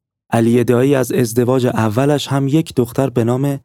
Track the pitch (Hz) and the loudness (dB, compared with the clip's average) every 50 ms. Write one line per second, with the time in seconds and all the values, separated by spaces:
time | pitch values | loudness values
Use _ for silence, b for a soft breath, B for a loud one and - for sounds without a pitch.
0 | _ _ _ _ _ - - 117 117 113 117 123 117 120 123 117 131 139 143 131 | _ _ _ _ _ -4 -2 0 2 2 2 2 2 2 2 2 2 2 2 0
1 | 127 - - 127 123 113 110 120 123 117 131 131 123 123 - 110 110 110 104 123 | 0 -2 0 -2 -2 0 0 0 0 2 2 2 0 0 0 0 -2 0 0 0
2 | 139 143 147 139 - - 135 139 139 135 135 160 160 - - - 120 - - - | 0 2 0 0 -2 -2 -2 -2 -2 0 0 0 -2 -2 -2 -2 -2 -2 -2 -2
3 | 135 131 123 127 117 117 123 127 139 143 139 135 | -2 -2 0 -2 0 0 0 -2 -2 -4 -4 -6